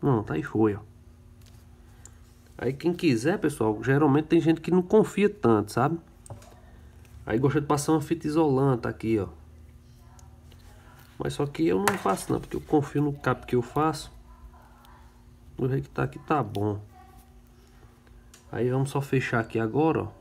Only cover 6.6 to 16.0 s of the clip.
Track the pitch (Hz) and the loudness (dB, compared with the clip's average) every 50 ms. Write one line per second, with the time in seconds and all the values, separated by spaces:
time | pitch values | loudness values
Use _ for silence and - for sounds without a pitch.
6.6 | - - - - - - - - - - - - - - 110 113 123 143 135 156 | -20 -20 -20 -20 -20 -20 -20 -20 -20 -20 -20 -18 -8 -4 -2 0 2 2 2 0
7.6 | 143 - 147 143 143 - 156 160 147 - 175 165 - 151 147 160 165 151 135 127 | 0 0 -2 -2 2 2 0 0 2 -2 -4 -4 -4 -2 0 2 2 4 4 4
8.6 | 139 139 131 117 117 117 113 - - 113 110 107 95 87 - - - - - - | 4 2 2 2 -2 -6 -8 -4 -2 0 0 0 0 -2 -8 -18 -20 -20 -20 -20
9.6 | - - - - - - - - - - - - - - - - - - - - | -20 -20 -20 -20 -20 -20 -20 -20 -20 -20 -20 -20 -20 -20 -20 -20 -20 -20 -20 -20
10.6 | - - - - - - - - - - - - - 143 139 - 147 143 143 - | -20 -20 -20 -20 -20 -20 -20 -20 -20 -20 -12 -8 -6 -6 -4 -4 -6 -6 -2 -2
11.6 | 160 170 180 190 196 196 202 185 - 202 190 185 - - - - - - - - | 0 0 2 2 2 2 2 2 0 -2 -2 -2 -2 -4 -4 -4 -4 -6 -8 -8
12.6 | 143 - - 151 143 143 - 147 147 147 143 143 - 135 123 - - - - 123 | -4 2 2 2 2 2 -2 -2 -2 -2 -4 -4 -2 -2 -2 -2 -4 -2 -2 -2
13.6 | 120 120 - 147 151 160 160 - - - - - - - - - - - - - | -2 0 -2 0 0 0 -2 -4 -10 -16 -18 -20 -20 -20 -20 -20 -20 -20 -20 -20
14.6 | - - - - - - - - - - _ - - - - - - - - - | -20 -20 -20 -20 -20 -20 -20 -20 -20 -20 _ -20 -20 -20 -20 -20 -20 -20 -10 -6
15.6 | 127 131 127 139 139 - - - | -4 -2 -2 -2 -4 -6 -4 -4